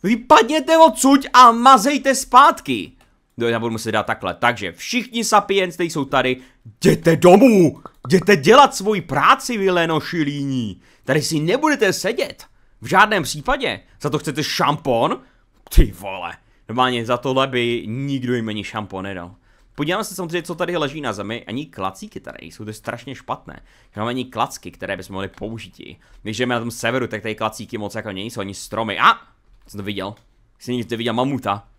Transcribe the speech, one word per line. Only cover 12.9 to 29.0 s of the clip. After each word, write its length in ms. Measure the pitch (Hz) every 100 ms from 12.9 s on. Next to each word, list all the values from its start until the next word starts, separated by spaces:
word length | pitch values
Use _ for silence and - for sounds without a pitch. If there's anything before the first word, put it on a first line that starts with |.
| 190 214 208
případě. 580 | 131 151 143 269 220 104 _ _
Za 100 | 147
to 80 | 143
chcete 240 | 156 139
šampon? 760 | 139 - 143 - - 117 147 262 _ _ _ _ _
Ty 180 | - 104 -
vole. 340 | 101 95 85 - _ _ -
Normálně 380 | 117 127 120 113
za 100 | 120
tohle 300 | 135 131 135
by 360 | 123 120 120 82
nikdo 480 | 117 139 139 120
jim 140 | 123 110
ani 160 | 107
šampon 400 | 98 110 101 95
nedal. 300 | 98 92 87 - _ _ _
Podíváme 300 | - 147 190
se 100 | 214
samozřejmě, 280 | 190 175 170
co 120 | 165
tady 220 | 170 170 175
leží 240 | 143 156
na 120 | 131
zemi. 320 | 101 101 117
Ani 220 | - 117 151
klacíky 540 | - 95 - 214 -
tady 180 | - -
nejsou, 240 | 80 -
to 60 | 107
je 40 |
strašně 400 | 107 - 104 -
špatné. 460 | 127 - 135 - - _ _ _
Že 60 | 101
máme 100 | 113
ani 140 | 127
klacky, 460 | 127 110 123 - -
které 260 | - 95 95
bychom 180 | 95
mohli 140 | 95 98
použít. 520 | - 107 113 110 - - - _ -
Když 140 | 104 110
jdeme 180 | 123
na 60 | 120
tom 100 | 117
severu, 360 | 113 117 127 120
tak 160 | 107
tady 120 | 110
klacíky 440 | 107 110 - 104 110
moc 160 | 104
jako 180 | 113 107
nejsou, 280 | 95 110 120
ani 140 | 98
stromy. 440 | 95 - 107 110 95